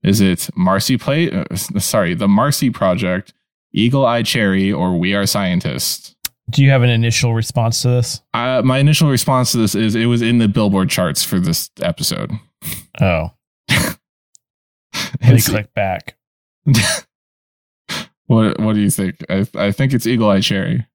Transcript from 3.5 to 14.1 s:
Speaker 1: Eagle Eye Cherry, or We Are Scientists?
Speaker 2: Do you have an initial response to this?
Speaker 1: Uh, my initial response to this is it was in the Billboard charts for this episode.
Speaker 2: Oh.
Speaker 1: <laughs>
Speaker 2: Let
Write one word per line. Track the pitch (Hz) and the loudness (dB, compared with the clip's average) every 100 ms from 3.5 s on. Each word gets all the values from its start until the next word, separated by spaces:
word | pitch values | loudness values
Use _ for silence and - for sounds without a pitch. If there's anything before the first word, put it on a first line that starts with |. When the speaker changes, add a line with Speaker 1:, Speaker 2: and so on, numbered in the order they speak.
| _ _ | _ _
Speaker 1:
Eagle | - 117 139 127 | 0 2 2 2
Eye | 117 | 0
Cherry, | 113 123 104 95 95 | -2 0 0 2 0
or | 101 90 87 | 0 -2 0
We | 90 | 0
Are | 101 98 | 0 -2
Scientists? | - 95 87 92 65 - - - _ - _ - | -2 -2 -2 -2 -6 -6 -8 -12 _ -18 _ -6
Speaker 2:
Do | - | 2
you | 135 | 4
have | 135 | 4
an | 123 | 2
initial | 117 117 110 120 | 2 0 0 0
response | 113 110 - 113 117 | -2 -2 -2 -2 0
to | 123 | 0
this? | 123 117 - _ | 0 -2 -6 _
Speaker 1:
Uh, | 117 123 131 | -4 -2 0
my | 131 131 | 2 2
initial | 143 151 151 | 4 4 2
response | 127 - 131 123 | 2 0 0 0
to | 123 | 0
this | 107 | 0
is | 101 110 | 0 0
it | 113 117 | 0 0
was | 120 | 2
in | 117 120 | 2 2
the | 110 | 2
Billboard | 101 104 95 92 | 2 2 2 0
charts | - 90 69 | 0 -2 -2
for | - 95 | -2 -2
this | 90 82 - - | 0 -2 -6 -6
episode. | - 170 - - - 110 _ _ - - - - | -6 -4 -6 -6 -8 -10 _ _ -12 -12 -16 -2
Speaker 2:
Oh. | 95 82 80 _ _ | 0 0 -4 _ _
Speaker 1:
<laughs> | _ - | _ -4
Speaker 2:
Let | - - - _ | -2 -2 -8 _